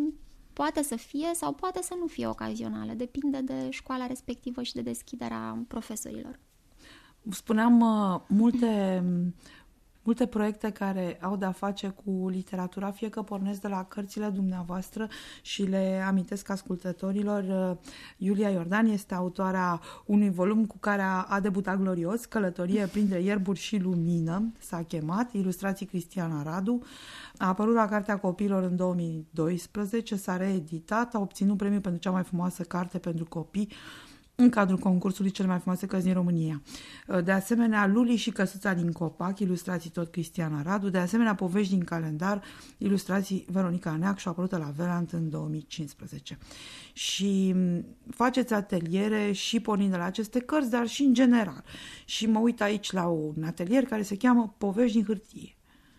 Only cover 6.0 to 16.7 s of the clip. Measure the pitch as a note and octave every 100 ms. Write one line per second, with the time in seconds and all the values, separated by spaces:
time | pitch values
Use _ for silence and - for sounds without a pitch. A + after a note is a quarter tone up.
6 | - - - C4 _ _ _ - - -
7 | - _ A3 F#3 - A3 A#3 A#3+ A3+ G#3+
8 | G3 F3+ - G3+ A#3 A#3+ A#3+ G#3 F#3+ F#3
9 | F3+ F3 F3+ - - - - _ _ _
10 | A3 A#3 B3 A3 G#3 G#3+ A3 G3+ G3 F#3+
11 | F3+ E3 F3+ G3+ F#3+ F#3 G3+ G3+ G3 F#3+
12 | G3+ F#3+ F#3 F#3 F#3 F#3 F3+ - G3 G3
13 | A3 A3 G3 G3+ G3 G3+ G#3 F#3+ F#3+ -
14 | G3+ - G#3+ G3 F#3+ F#3 F3 F#3 F#3 G#3+
15 | A3 - - - - - G3 F#3+ F#3+ F#3+
16 | F#3+ G3 F3 G3+ - G3 -